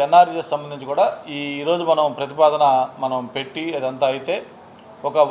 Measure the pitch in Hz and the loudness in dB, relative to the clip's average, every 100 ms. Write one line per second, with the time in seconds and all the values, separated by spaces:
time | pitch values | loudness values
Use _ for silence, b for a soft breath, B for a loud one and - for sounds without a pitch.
0 | 143 170 175 165 151 147 147 143 131 147 | 4 6 6 2 -4 -6 -6 -10 -4 0
1 | - - 156 143 143 143 147 175 165 156 | 0 -2 -10 -8 -6 -4 -2 0 2 2
2 | 147 127 139 143 151 151 143 131 127 - | 2 -2 -6 2 4 4 4 4 0 -4
3 | 131 127 117 135 135 160 165 147 131 131 | -4 -4 -4 -8 -8 -8 -6 -4 -4 0
4 | 135 131 160 202 - - - - - - | 0 0 -4 -6 -8 -18 -20 -20 -20 -10
5 | 143 156 139 | -2 2 4